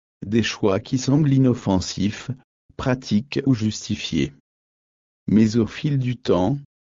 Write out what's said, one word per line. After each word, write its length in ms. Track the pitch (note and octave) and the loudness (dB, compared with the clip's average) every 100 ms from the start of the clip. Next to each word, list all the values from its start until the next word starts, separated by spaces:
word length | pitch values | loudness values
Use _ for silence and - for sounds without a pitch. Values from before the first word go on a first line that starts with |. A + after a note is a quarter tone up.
| _ - G2 | _ -16 -2
des 160 | A2+ | 0
choix 380 | G#2 - G#2+ G2 | 0 0 0 0
qui 180 | - C3 | -2 -4
semblent 340 | C3+ D3 D3 | 2 2 4
inoffensifs, 1000 | C3+ C3 A#2+ - F#2 - - G2 - - B2+ _ _ _ - | 4 4 2 0 0 -2 -4 -4 -4 -12 -14 _ _ _ -6
pratiques 640 | C3 B2+ - - - C3+ C#3 | -2 -2 0 -2 0 -4 0
ou 80 | |
justifiés. 800 | A#2 G#2+ - - G#2 - D#2 C#2 - _ _ _ _ _ _ _ _ - | 0 0 -4 -8 -8 -4 -2 -4 -6 _ _ _ _ _ _ _ _ 2
Mais 300 | G#2 A2 A#2 | 4 4 2
au 100 | G#2+ | 0
fil 320 | - D3+ C#3 | -2 -2 0
du 180 | B2 B2 | -2 -4
temps, 420 | - F2+ F#2 C#3+ C#3+ _ | 0 2 2 -2 -8 _